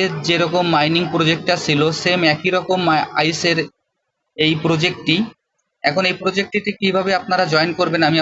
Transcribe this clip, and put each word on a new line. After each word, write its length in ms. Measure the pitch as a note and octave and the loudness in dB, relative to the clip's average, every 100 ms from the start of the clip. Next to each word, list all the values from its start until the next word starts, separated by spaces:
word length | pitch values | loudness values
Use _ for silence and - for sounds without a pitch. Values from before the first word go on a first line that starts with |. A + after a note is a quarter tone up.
| F#3+ D#3+ D3 | 0 -2 -2
যেরকম 360 | E3+ E3+ F3+ F3 D#3+ | 0 2 0 2 2
মাইনিং 280 | D3+ E3 F3 | 2 0 0
প্রজেক্টটা 420 | E3 D#3+ D#3+ E3+ F3 - | 0 0 0 0 -2 0
ছিল, 160 | D3 D#3 | 0 0
সেম 280 | D#3+ F3 F3+ E3 | 0 -2 0 2
একই 160 | D3+ F3+ F#3 | 0 0 -2
রকম 220 | F3+ F#3 F3 | 0 0 2
মা-, 200 | D#3 - - | 0 0 -2
আইসের 360 | D#3 D#3+ F3 E3 - - _ _ _ _ _ - | -2 0 0 -2 -4 -10 _ _ _ _ _ -2
এই 160 | D#3 D#3+ | 0 0
প্রজেক্টটি। 520 | D#3+ D#3+ F3 - - E3+ A3+ - _ _ _ _ | 0 0 0 -2 -2 0 -2 -8 _ _ _ _
এখন 200 | D3 D3+ F#3 | -2 0 0
এই 60 | F3+ | -2
প্রজেক্টটিতে 500 | F#3 F#3 G3 G#3 G#3 G3 | -2 -2 -2 -4 -4 -2
কিভাবে 320 | F#3+ F#3 F#3+ F#3 | 0 0 0 -2
আপনারা 240 | - F#3 F3+ | 0 0 2
জয়েন 180 | D#3 E3+ E3+ | 2 2 0
করবেন 220 | E3+ E3 D#3 | 0 2 2
আমি 80 | D#3+ | 2